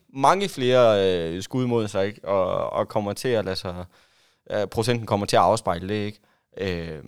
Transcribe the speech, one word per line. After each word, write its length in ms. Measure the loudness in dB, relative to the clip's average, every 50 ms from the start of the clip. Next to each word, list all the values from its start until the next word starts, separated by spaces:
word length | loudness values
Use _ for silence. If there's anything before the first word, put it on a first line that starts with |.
| _ _ -4
mange 340 | 2 4 4 4 4 0 -4
flere, 680 | -4 -2 0 4 6 6 6 6 6 6 4 2 2 0
øh, 240 | -2 -4 -4 -6 -8
skud 240 | -6 -4 -4 -2
mod 220 | 0 0 -2 -2 -2
sig, 180 | -2 -2 -2
ikke? 180 | -2 -4 -6 -4 -2
Og, 420 | 0 2 2 0 0 -2 -2 -2
og 180 | -2 -2 -4 -2
kommer 240 | -2 -4 -2 -2 -4
til 160 | -4 -4 -2
at 160 | 0 0 -2
lade 120 | -2 -4
sig, 280 | -6 -6 -8 -8 -10 -12 -14 _ _ _ _ _ _ _ _ _ _ _ -6
øh, 160 | -4 -4 -4
procenten 400 | -2 -2 -2 -2 0 -2 -2 -2
kommer 200 | -2 -2 -2 0
til 100 | 2 4
at 60 | 4 6
afspejle 460 | 6 4 2 0 -4 -4 -4 -4 -6
det, 60 | -4
ikke? 260 | -4 -6 -6 -10 _ _ _ _ _ _ _ _ -8
Øh, 460 | -6 -4 -4 -6 -6 -8 -10 -12 -14